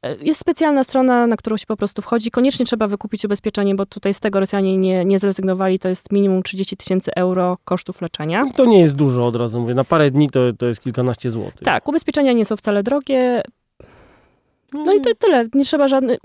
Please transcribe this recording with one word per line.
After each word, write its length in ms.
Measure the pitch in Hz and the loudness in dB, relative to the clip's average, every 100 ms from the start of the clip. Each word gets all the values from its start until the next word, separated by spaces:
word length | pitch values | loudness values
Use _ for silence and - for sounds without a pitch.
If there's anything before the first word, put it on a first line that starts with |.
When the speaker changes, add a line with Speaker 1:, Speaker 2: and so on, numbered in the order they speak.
Speaker 1:
E, 140 | - - | -8 -4
jest 240 | 147 311 | -2 -2
specjalna 440 | - 311 320 285 | -2 0 2 2
strona, 420 | 262 269 262 247 233 | 2 2 2 4 2
na 100 | 220 | 0
którą 200 | - 220 | -4 -6
się 100 | - | -6
po 100 | 220 | -6
prostu 260 | 202 - | -4 -6
wchodzi. 280 | - 233 220 | -4 -2 -2
Koniecznie 360 | - 254 277 247 | 0 0 0 -2
trzeba 200 | 226 214 | 0 -2
wykupić 360 | 202 208 214 | -4 -6 -6
ubezpieczenie, 500 | 208 202 220 - 202 | -4 -4 -4 -2 0
bo 120 | 196 196 | 0 -4
tutaj 280 | - 202 | -4 -4
z 60 | 196 | -2
tego 200 | 214 196 | -2 0
Rosjanie 360 | 196 202 190 190 | 0 0 0 2
nie, 280 | 185 185 | 2 2
nie 140 | 180 196 | 2 2
zrezygnowali. 600 | 196 190 190 185 190 185 | 0 -2 -2 0 0 0
To 100 | 185 | -2
jest 240 | 185 - | -6 -2
minimum 300 | 202 202 185 | 0 2 0
trzydzieści 340 | 185 190 196 196 | -2 -6 -6 -6
tysięcy 340 | - 185 - - | -2 -2 -2 -2
euro 420 | 180 185 180 180 | -2 0 -2 -2
kosztów 360 | - 180 - - | -4 -6 -6 -12
leczenia. 440 | 170 - 156 175 269 | -10 -8 -4 -2 -2
Speaker 2:
I 20 | |
to 120 | 247 | 2
nie 160 | 247 208 | 6 8
jest 140 | 165 | 6
dużo, 320 | 139 143 123 120 | 4 0 2 0
od 100 | 117 | 0
razu 240 | 120 117 | -2 -2
mówię. 140 | 120 | -2
Na 100 | 123 | -2
parę 260 | 131 165 147 | 0 2 2
dni 200 | 139 147 | 4 2
to, 100 | 131 123 107 | 2 0 0
to 80 | 120 | -4
jest 140 | 113 | -4
kilkanaście 500 | - 117 127 117 127 | -6 -2 -2 -2 -6
złotych. 320 | 113 98 - | -6 -10 -6
Speaker 1:
Tak, 240 | - 175 - | -2 -2 -2
ubezpieczenia 440 | 302 - 294 277 | -4 -2 0 2
nie 120 | 240 | 2
są 120 | 214 214 | 0 -4
wcale 260 | - 202 | -2 -2
drogie. 600 | 202 285 269 262 254 240 - _ _ _ - _ _ _ _ _ _ _ _ | 0 -4 -2 0 0 -2 -6 _ _ _ -20 _ _ _ _ _ _ _ _
No 200 | 285 302 | -6 0
i 60 | 403 | 2
to 100 | 466 | 2
Speaker 2:
Mm. 60 | 453 | 0
Speaker 1:
tyle. 300 | 453 277 226 | 2 2 2
Nie 100 | 277 | 0
trzeba 240 | 277 302 277 | 0 2 2
żadny-, 280 | 269 254 240 | 2 0 -2